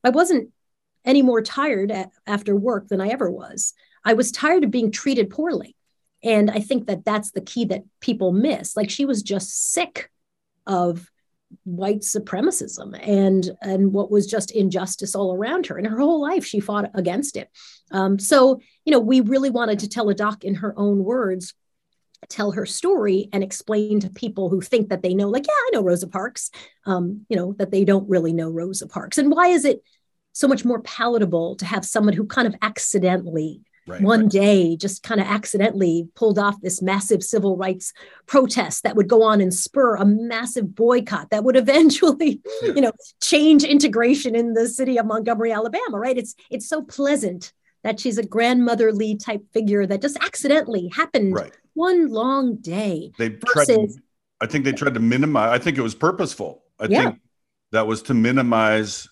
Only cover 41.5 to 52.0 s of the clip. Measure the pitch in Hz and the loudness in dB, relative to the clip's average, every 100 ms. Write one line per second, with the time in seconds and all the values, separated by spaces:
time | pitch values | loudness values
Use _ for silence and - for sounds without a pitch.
41.5 | 254 226 285 320 - 339 - 311 208 403 | 4 6 6 6 6 2 4 0 -2 -10
42.5 | 440 453 285 240 - - _ - 320 302 | -4 0 2 0 -2 -20 _ 0 4 8
43.5 | 302 302 285 285 214 233 285 254 226 233 | 6 6 4 4 2 2 2 0 0 0
44.5 | 226 233 233 262 240 220 220 220 226 226 | 0 -2 -2 0 0 0 -2 -2 -2 -2
45.5 | 214 226 339 494 208 247 254 226 - _ | -2 -2 -4 -4 -4 -2 -4 -6 -16 _
46.5 | 240 - 311 302 - 285 285 208 180 - | -12 -6 -6 -6 -2 0 0 -2 -6 -14
47.5 | _ _ _ 214 214 247 220 208 214 240 | _ _ _ -6 -4 -4 -4 -2 0 2
48.5 | 247 240 233 220 208 220 214 - 208 - | 4 2 4 2 2 -2 -4 -6 -8 -4
49.5 | 226 214 202 196 196 285 285 - - 277 | -2 0 0 0 -2 -4 -4 -6 -4 2
50.5 | 302 302 208 175 - 320 269 196 180 - | 2 2 -6 -4 -4 0 2 2 0 -6
51.5 | - _ 311 359 359 | -16 _ -2 2 2